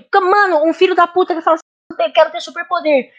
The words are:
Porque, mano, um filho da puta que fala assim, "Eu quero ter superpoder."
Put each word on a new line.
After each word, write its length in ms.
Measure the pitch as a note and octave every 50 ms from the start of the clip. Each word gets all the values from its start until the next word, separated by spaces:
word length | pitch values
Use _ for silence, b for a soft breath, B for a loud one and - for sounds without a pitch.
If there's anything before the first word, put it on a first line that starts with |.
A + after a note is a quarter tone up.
| - _
Porque, 100 | - G4 F#4
mano, 380 | F4+ G4+ G#4 G4+ F#4 E4+ D4+ D4+
um 60 | E4 D#4
filho 220 | - F#4 F4+ F#4
da 100 | F4+ E4+
puta 300 | E4+ - F4+ F#4 - F4+
que 60 | E4
fala 140 | D#4+ F4+ D#4+
assim, 460 | E4 - _ _ _ _ - E4+ - E5
"Eu 60 | - -
quero 180 | - D4+ D#4+
ter 100 | D#4+ E4+
superpoder." 640 | - - C4+ E4+ F4 - F#4 E4+ D4 D#4 D4 C4 B3 - _